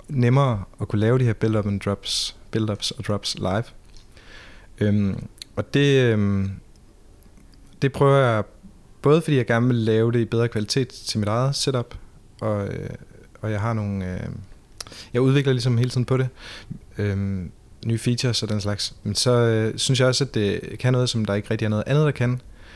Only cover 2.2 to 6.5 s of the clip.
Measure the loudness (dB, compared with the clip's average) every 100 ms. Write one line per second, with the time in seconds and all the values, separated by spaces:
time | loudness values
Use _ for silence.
2.2 | -6 -10 -6 -2 -2 -4 -6 -8 -4 -4
3.2 | -4 -4 -2 -2 -2 -12 -20 -20 -20 -20
4.2 | -20 -20 -20 -20 -16 -2 2 2 0 -2
5.2 | -8 -16 -14 -8 -2 2 4 4 4 4
6.2 | 2 0 -2